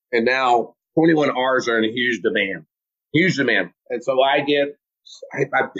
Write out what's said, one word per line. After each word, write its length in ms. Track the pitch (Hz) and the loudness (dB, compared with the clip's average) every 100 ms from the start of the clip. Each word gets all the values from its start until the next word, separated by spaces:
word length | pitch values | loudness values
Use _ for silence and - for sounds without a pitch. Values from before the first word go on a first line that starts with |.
| - | -4
and 140 | 120 | 0
now 500 | 117 131 127 120 113 - _ - | 0 2 2 2 0 -12 _ 2
twenty-one 320 | 165 156 143 | 4 4 2
Rs 400 | 123 131 127 117 | 0 0 0 0
are 100 | 113 | 0
in 60 | 110 | 0
huge 300 | 123 123 117 | -2 -2 -2
demand, 420 | 110 104 98 85 - _ _ _ _ | -2 -2 -4 -6 -14 _ _ _ _
huge 220 | 151 185 135 | 0 0 0
demand. 340 | 123 104 87 _ - | 0 0 -2 _ -10
And 120 | 123 | -8
so 180 | - 131 | -2 2
I 200 | 135 147 | 2 2
get, 300 | 147 147 143 - _ _ - - - | 0 0 -2 -6 _ _ -20 -20 -14
I, 100 | 139 139 131 | -6 -4 -2
I 120 | 123 - | -4 -4